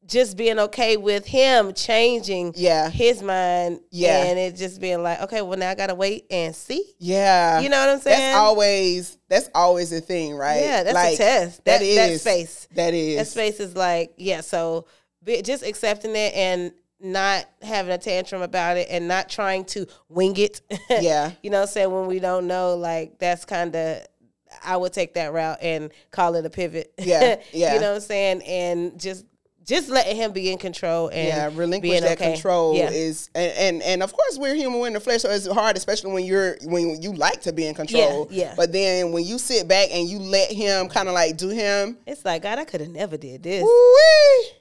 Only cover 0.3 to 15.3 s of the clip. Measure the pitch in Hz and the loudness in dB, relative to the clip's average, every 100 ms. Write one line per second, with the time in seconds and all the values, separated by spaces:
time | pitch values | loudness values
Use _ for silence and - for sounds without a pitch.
0.3 | 190 226 220 208 233 226 220 202 202 202 | 0 -2 0 -2 0 0 2 0 -2 0
1.3 | 269 269 247 202 190 - 226 233 240 190 | 2 6 6 2 -2 0 4 4 2 -4
2.3 | 190 175 170 175 160 156 170 233 233 196 | -4 -4 0 2 4 0 2 2 2 -2
3.3 | 185 180 175 175 170 _ 175 175 180 180 | 0 0 0 0 -4 _ 0 4 4 2
4.3 | 180 185 180 185 185 185 175 170 170 196 | 0 -2 -6 -10 -8 -4 -2 -2 -4 -4
5.3 | 226 190 190 185 190 196 180 196 220 _ | -6 -4 -4 -4 -4 -4 -2 -2 -4 _
6.3 | 185 165 160 - 277 403 _ 175 190 196 | -4 -4 -8 -8 -6 -6 _ -2 2 6
7.3 | 180 170 160 277 277 269 277 277 277 269 | 6 6 2 2 2 4 2 4 4 4
8.3 | 269 214 214 208 202 185 180 175 - _ | 4 4 4 4 2 0 -2 -8 -16 _
9.3 | 190 - 156 175 180 170 165 160 180 156 | 0 0 2 4 2 0 -6 -6 -4 -4
10.3 | 147 143 151 294 240 180 175 175 156 202 | -4 -2 0 0 0 2 2 2 4 4
11.3 | 254 175 - - 220 196 208 220 160 - | 2 0 -2 2 4 4 4 4 2 0
12.3 | 175 165 - - 170 170 170 156 151 214 | -2 -2 -14 -10 -2 0 0 -2 -2 -4
13.3 | - 214 208 196 180 180 170 165 _ 185 | -2 -4 -4 -10 -2 0 0 -4 _ -6
14.3 | 165 165 180 165 165 165 _ _ _ 185 | -4 -4 -4 -2 -4 -8 _ _ _ -4